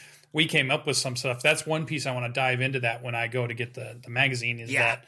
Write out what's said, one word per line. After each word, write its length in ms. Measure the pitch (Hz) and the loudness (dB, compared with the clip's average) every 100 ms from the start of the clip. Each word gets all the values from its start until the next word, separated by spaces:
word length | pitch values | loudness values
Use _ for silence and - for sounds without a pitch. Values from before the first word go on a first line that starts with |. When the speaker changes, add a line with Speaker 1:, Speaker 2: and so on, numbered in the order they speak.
| - - _ | -20 -20 _
Speaker 1:
we 140 | 151 160 | 0 4
came 240 | 156 131 | 4 4
up 160 | 143 147 | 2 2
with 100 | 127 | 0
some 200 | 135 123 | 0 -2
stuff. 260 | 135 123 | -2 2
That's 240 | 147 151 - | 2 2 2
one 180 | 156 | -2
piece 220 | 147 156 135 | -2 -4 -2
I 60 | |
wanna 180 | 127 120 | -4 -2
dive 300 | 127 131 123 | 0 2 2
into 180 | 131 135 | 0 0
that 220 | 120 117 | -2 -2
when 120 | 123 | -4
I 120 | 117 117 | -4 -2
go 200 | 123 117 | -2 -2
to 60 | |
get 200 | 117 120 | -4 -8
the, 240 | - 117 113 | -10 -14 -14
the 80 | - | -4
magazine 480 | 120 135 123 117 117 | 2 2 2 -2 -4
is 120 | 117 | -2
Speaker 2:
Yeah. 100 | 135 117 | 2 2
Speaker 1:
that 80 | 117 | 0